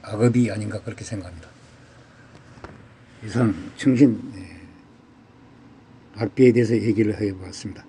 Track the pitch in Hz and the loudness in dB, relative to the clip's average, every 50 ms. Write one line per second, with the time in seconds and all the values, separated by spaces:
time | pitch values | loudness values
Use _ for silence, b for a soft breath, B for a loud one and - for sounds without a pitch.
0 | - 101 107 104 117 123 113 123 120 107 98 107 107 104 101 104 - 117 - - | -10 -8 -2 2 2 4 4 4 2 2 0 -6 -6 -6 -8 -8 -10 -10 -12 -12
1 | - - 113 98 90 90 87 80 - - - - - - - - - - - - | -12 -10 -10 -10 -10 -12 -16 -18 -20 -20 -20 -20 -20 -20 -20 -20 -20 -20 -20 -20
2 | - - - - - - - - - - - - - - - - - - - - | -20 -20 -20 -20 -20 -20 -20 -20 -20 -20 -20 -20 -20 -20 -20 -20 -20 -20 -20 -20
3 | - - - - - 107 98 120 127 110 92 - - - - - - 135 127 120 | -20 -20 -20 -16 -14 -4 0 2 2 2 0 -2 -8 -14 -14 0 2 2 6 6
4 | 143 127 107 104 - - 117 95 92 92 90 87 - - - - - - - - | 4 4 4 -2 -8 -14 -14 -16 -16 -18 -18 -20 -20 -20 -20 -20 -20 -20 -20 -20
5 | _ _ _ - - _ - - - - - - - - - - - - - - | _ _ _ -20 -20 _ -20 -20 -20 -20 -20 -20 -20 -20 -20 -20 -20 -20 -20 -20
6 | - - - 107 113 104 - - 131 123 110 123 120 107 120 110 104 117 107 107 | -20 -20 -8 -6 -6 -4 4 6 6 6 8 6 2 2 0 0 2 0 2 2
7 | 110 104 104 - 110 101 95 92 92 90 - - - 69 - - - | 0 0 0 -2 -4 -4 -4 -6 -12 -14 -14 -12 -12 -12 -14 -14 -20